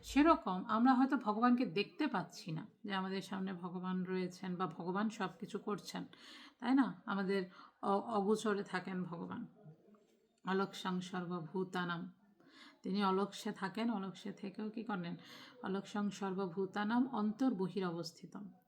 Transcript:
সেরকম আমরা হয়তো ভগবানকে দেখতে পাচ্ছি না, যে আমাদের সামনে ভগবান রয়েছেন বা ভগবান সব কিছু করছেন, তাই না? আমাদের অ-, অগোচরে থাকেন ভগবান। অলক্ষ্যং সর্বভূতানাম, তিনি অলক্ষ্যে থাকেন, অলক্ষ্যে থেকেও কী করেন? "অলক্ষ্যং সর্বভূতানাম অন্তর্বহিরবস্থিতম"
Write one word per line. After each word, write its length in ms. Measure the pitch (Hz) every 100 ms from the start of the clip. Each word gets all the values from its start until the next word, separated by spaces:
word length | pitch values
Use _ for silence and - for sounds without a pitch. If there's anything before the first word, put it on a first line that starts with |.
সেরকম 600 | - 269 311 330 - 185 220
আমরা 260 | 220 247
হয়তো 220 | 254 269 277
ভগবানকে 500 | 214 208 247 247 233
দেখতে 400 | 165 202 - 302
পাচ্ছি 460 | 196 165 - -
না, 140 | 160 208 _
যে 100 | 208
আমাদের 280 | 196 190 190
সামনে 300 | 185 196 190
ভগবান 520 | 180 180 180 185 185
রয়েছেন 520 | 180 185 180 - 185 180
বা 100 | 185
ভগবান 440 | - 170 185 220
সব 180 | 214 190 -
কিছু 180 | 190 202
করছেন, 460 | 214 202 - 185 175 - - - - _
তাই 140 | 240
না? 280 | 269 220 180 -
আমাদের 380 | 196 190 196 185 - - _
অ-, 60 | 208
অগোচরে 760 | 196 240 214 196 214 220 202
থাকেন 420 | 202 185 180 185
ভগবান। 420 | 165 170 180 247 202 - - - - - _ _ _ _ 185
অলক্ষ্যং 540 | 190 190 - 190 185
সর্বভূতানাম, 1120 | 180 185 175 180 160 185 185 180 175 170 180 - _ _ - - - -
তিনি 220 | 190 196
অলক্ষ্যে 480 | 196 190 196 - 214
থাকেন, 380 | - 190 220 233
অলক্ষ্যে 420 | 208 190 185 202
থেকেও 380 | - 196 185 214
কী 120 | 220
করেন? 340 | 202 202 170 170 - - - -
"অলক্ষ্যং 480 | - 190 196 208 208
সর্বভূতানাম 1000 | - 196 185 190 170 190 202 208 240 269
অন্তর্বহিরবস্থিতম" 1400 | 233 214 214 262 196 185 202 185 170 165 - - 190 202 -